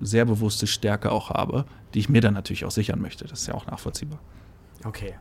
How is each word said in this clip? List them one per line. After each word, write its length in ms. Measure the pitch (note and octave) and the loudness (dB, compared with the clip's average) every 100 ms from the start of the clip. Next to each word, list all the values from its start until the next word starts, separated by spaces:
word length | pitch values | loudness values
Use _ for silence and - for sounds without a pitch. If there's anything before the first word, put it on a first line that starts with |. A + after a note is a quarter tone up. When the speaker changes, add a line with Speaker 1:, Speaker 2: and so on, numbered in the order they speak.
Speaker 1:
sehr 240 | G2+ A2 A#2+ | 2 4 4
bewusste 420 | G#2+ G#2+ - G#2+ | 4 2 0 -2
Stärke 460 | - G#2+ G#2+ A2 | 0 0 0 0
auch 160 | G#2+ - | -2 -2
habe, 340 | - - C3 - - - | -2 0 -2 -4 -10 -4
die 60 | A2 | -2
ich 100 | G#2+ | 6
mir 100 | A#2 | 6
dann 140 | A2 | 6
natürlich 320 | G2 - F#2+ - | 2 -2 -6 -4
auch 60 | |
sichern 300 | - G#2 - | -2 0 -2
möchte. 240 | D#2+ - - | -4 -8 -12
Das 140 | - | -8
ist 80 | - | -6
ja 60 | |
auch 140 | - - | -6 -8
nachvollziehbar. 520 | - - - D3 D3+ - - - - - - | -8 -8 -8 -10 -12 -16 -20 -20 -20 -20 -12
Speaker 2:
Okay, 300 | A2 - G2 - | -12 -8 -10 -12